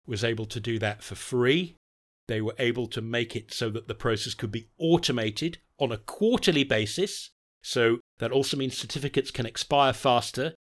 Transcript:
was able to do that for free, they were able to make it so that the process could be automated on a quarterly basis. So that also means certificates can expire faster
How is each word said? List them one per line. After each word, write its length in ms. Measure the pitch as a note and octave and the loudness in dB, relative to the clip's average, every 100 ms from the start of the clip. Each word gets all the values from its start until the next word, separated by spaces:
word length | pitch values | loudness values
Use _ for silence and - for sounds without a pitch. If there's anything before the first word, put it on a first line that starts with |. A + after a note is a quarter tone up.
| - | -8
was 180 | G#2+ | -2
able 220 | A#2 A2 G#2+ | -2 -2 -6
to 140 | A#2 | -6
do 180 | A#2 A2 | -4 -2
that 240 | G#2 G#2 | -2 -4
for 120 | - F#2+ | -12 -12
free, 640 | - B2 B2 E3 F3 - _ _ _ _ - | -4 2 4 4 0 -12 _ _ _ _ -6
they 140 | A2 | -4
were 140 | A2 - | -4 -2
able 260 | A#2+ A#2 A2+ | -2 0 -4
to 120 | A2+ | -6
make 340 | A2 A#2+ A#2 A2+ | -4 -4 -4 -6
it 160 | - | -10
so 200 | - A#2 | -4 -4
that 160 | A2 - | -4 -8
the 80 | G#2+ | -4
process 400 | A#2+ G#2+ B2 - | -2 -2 -4 -6
could 160 | A2 | -6
be 160 | A2+ A2 - | -6 -10 -4
automated 800 | E3 E3+ D#3 A#2+ A2 A2 E3 - _ - | 2 2 2 0 -2 -2 -6 -6 _ -4
on 120 | C3 | -2
a 60 | A2 | -2
quarterly 640 | - - A3 B3 - D3 | -8 0 2 4 4 4
basis. 680 | C#3 A2 G#2+ - G3+ - - _ _ _ - | 2 2 0 -2 -4 -4 -12 _ _ _ -4
So 340 | B2+ A#2 A#2+ _ - | 2 4 2 _ -6
that 160 | A#2 | 0
also 240 | C3+ C3+ C#3+ | 2 2 0
means 200 | C3 - | -2 -4
certificates 540 | - C#3 C#3+ C#3+ - | -6 -6 -2 -2 -2
can 140 | - C3 | -4 -6
expire 480 | - - C#3+ C3+ | -6 2 4 4
faster 600 | B2 C3+ A#2+ - B2+ D#3+ - _ | 4 4 4 2 -4 -4 -6 _